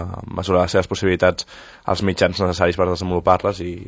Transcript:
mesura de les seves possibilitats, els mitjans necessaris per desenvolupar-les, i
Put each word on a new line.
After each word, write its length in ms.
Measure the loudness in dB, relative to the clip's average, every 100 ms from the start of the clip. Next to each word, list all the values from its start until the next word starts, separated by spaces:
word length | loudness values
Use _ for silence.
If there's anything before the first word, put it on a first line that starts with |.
| -4 -10 -8
mesura 360 | -8 0 2
de 60 | 2
les 80 | 2
seves 100 | 0
possibilitats, 580 | -2 0 2 2 0 -8 -16 -20 -10 -4
els 120 | -2 -2
mitjans 320 | 2 0 2
necessaris 400 | -2 2 2 2
per 80 | 0
desenvolupar-les, 680 | 0 -2 0 2 2 2 -4
i 140 | -8 -10